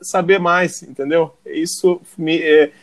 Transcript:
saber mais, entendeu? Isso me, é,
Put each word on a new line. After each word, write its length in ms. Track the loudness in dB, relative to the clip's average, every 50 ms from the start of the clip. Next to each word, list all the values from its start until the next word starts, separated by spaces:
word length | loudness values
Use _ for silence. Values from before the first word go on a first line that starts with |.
saber 360 | -14 -4 -4 -2 2 2 2 2
mais, 440 | 2 0 0 0 0 -2 -4 -10 -18
entendeu? 500 | -18 -10 -8 -4 0 0 0 0 -2 _ _ _
Isso 560 | -10 -8 -6 -6 -6 -6 0 0 0 0 0 _ -18 _
me, 220 | -8 -4 -4 -4 -2
é, 300 | 2 4 4 4 4 2 _ _